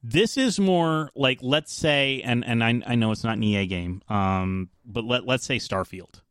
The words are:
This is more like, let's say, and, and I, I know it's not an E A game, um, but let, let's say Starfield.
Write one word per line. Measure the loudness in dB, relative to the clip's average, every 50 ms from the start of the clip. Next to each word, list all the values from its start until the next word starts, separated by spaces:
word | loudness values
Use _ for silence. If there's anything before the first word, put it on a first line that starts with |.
| -10 0
This | 2 2 2 2 2 0
is | 0 0 2 2
more | 2 4 4 4 2 2 0 0 -2 -4 _
like, | -2 0 0 0 -2
let's | -2 0 0 0 0 -4 -8
say, | -2 0 2 4 4 2 2 0 -4 -2
and, | -2 -2 -2 0
and | 0 0 2 2
I, | 2 2 0 0
I | 0 0
know | 2 2 2
it's | 0 0 -2
not | -2 -2 0
an | 2
E | 2 2
A | 2 2
game, | 0 -2 -4 -4 -6 -8 -8 _ _
um, | -2 0 2 2 2 2 0 0 -2 -4 -4 -6 _ _ _
but | -10 -8 -8 -4
let, | 0 -2 -2 0
let's | 0 -2 -2 0
say | -2 -4 -4
Starfield. | -4 -4 -4 -4 -4 -4 -8 -18 -18 _ _ -20 _ _